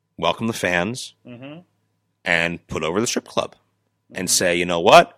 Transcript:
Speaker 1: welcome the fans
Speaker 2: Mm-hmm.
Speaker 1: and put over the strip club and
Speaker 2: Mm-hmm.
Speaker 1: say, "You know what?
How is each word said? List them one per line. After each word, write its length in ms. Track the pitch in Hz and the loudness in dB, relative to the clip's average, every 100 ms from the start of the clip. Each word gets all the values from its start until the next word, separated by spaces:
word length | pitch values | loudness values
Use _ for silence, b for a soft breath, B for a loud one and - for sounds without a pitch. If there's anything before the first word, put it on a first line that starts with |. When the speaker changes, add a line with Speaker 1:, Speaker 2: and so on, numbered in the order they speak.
| _ - | _ -4
Speaker 1:
welcome 300 | 82 - 113 | -2 -2 -4
the 60 | |
fans 600 | - 90 90 95 131 - _ - | -4 -2 0 -2 -6 -14 _ -20
Speaker 2:
Mm-hmm. 340 | 120 135 156 - _ _ _ _ _ 95 | -20 -20 -20 -20 _ _ _ _ _ -2
Speaker 1:
and 420 | 82 85 87 - | 0 0 -4 -8
put 160 | 82 | -6
over 160 | 78 92 | -4 -2
the 80 | 120 | -2
strip 180 | - - | -6 -6
club 300 | - - - _ _ _ _ _ | -6 -6 -10 _ _ _ _ _
and 160 | - 90 | -8 -4
Speaker 2:
Mm-hmm. 60 | |
Speaker 1:
say, 220 | - 92 87 | 0 0 0
"You 100 | 87 | -2
know 140 | 85 | 2
what? 360 | 95 165 170 | 8 8 6